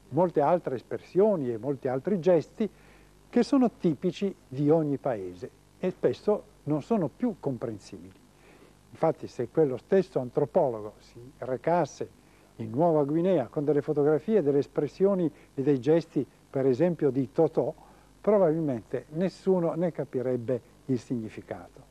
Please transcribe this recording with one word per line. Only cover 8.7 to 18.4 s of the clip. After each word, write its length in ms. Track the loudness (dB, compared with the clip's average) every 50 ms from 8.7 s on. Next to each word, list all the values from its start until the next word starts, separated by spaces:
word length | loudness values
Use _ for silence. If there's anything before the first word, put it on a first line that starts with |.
| -20 _ _ _ -6
Infatti, 340 | -2 -2 -2 -2 -2 -8 -12
se 200 | -8 -8 -8 -4
quello 300 | 0 0 0 0 0 -6
stesso 420 | -4 _ 2 2 2 0 -2 -4
antropologo 760 | -6 -2 -2 -2 -2 0 2 2 2 2 0 -4 -8 -12 -14 -16
si 200 | -20 -20 -20 -20 -20 -20 -16 -12
recasse 720 | -8 -8 -8 -4 -2 0 0 0 0 -2 -4 -10 -12 -12 -12 -18 -20 -20 -20 -20 -20 _ _ -12
in 140 | -10 -6
Nuova 340 | -2 0 2 4 4 2 2
Guinea 420 | 2 0 0 2 2 2 0 0 -2
con 160 | -4 -4 -2
delle 180 | 0 0 0
fotografie, 600 | 0 0 0 2 2 2 2 2 0 0 0 2
delle 160 | 2 2 2 2
espressioni 720 | 0 0 -2 -4 -4 -4 -2 0 0 2 2 2 0 -2 -4 -6 -14 -12 _
e 80 | -2 0
dei 160 | 0 0 2
gesti, 480 | 2 2 2 2 2 0 -4 -4 -4 -4 _ _ _ _
per 160 | -4 0 0
esempio, 440 | 2 2 2 2 0 0 0 0 0
di 220 | 0 0 -2 -2
Totò, 420 | 0 2 2 2 2 0 -2 -2 -6 -10 -16 -20 -20 -20 -20 -20 -20 -4
probabilmente 840 | 0 2 4 4